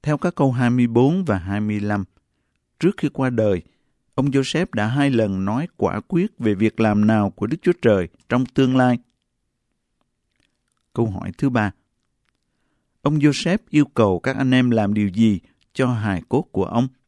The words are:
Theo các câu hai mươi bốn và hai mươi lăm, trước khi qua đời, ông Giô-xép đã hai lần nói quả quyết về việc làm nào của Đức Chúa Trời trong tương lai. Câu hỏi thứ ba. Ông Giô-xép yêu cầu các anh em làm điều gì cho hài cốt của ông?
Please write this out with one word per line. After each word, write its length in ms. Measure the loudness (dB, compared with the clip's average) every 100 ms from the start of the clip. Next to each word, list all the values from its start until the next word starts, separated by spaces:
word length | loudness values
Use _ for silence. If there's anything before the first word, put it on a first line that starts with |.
Theo 160 | -2 -2
các 180 | -2 0
câu 160 | 0
hai 180 | 2 0
mươi 180 | 2 2
bốn 380 | 4 2 2 -2
và 120 | -4
hai 240 | -4 -4
mươi 180 | -4 -4
lăm, 240 | -2 -4 -4 _ _ _ _ _ _ _
trước 160 | -2 0
khi 120 | -6
qua 200 | -2 -2
đời, 320 | 0 0 0 -6 _ _ _ _ -4
ông 160 | 0
Giô-xép 340 | 0 -2 -4 -4
đã 140 | -4 -2
hai 220 | 0 0
lần 360 | 2 0 -2 -4
nói 220 | -4 -6 _
quả 240 | -4 -4 -4
quyết 320 | -2 -2 _
về 140 | -2
việc 260 | 0 -2 0
làm 280 | 0 2 2
nào 220 | 2 0
của 180 | -4 -6
Đức 100 | -2
Chúa 100 | -2 2
Trời 260 | 2 2 0 _ _
trong 160 | -2 0
tương 320 | 0 2 4
lai. 220 | 2 0 _ _ _ _ _ _ _ _ _ _ _ _ _ _ _ _ _ _ _
Câu 120 | -4 -4
hỏi 260 | -4 -10 -4
thứ 120 | -2
ba. 220 | 0 -4 -6 _ _ _ _ _ _ _ _ _ _ _ _
Ông 180 | -4 2
Giô-xép 380 | 2 0 -2 -4 _
yêu 160 | 0 0
cầu 340 | 2 2 2
các 160 | -2 -2
anh 160 | 2
em 180 | 2 2
làm 240 | 2 0
điều 140 | 0 -2
gì 320 | 2 2 2 _ _ _
cho 140 | -4 -2
hài 340 | 0 -2 -6 -2
cốt 140 | -4 -4
của 140 | -4 -2
ông? 220 | -2 -2 _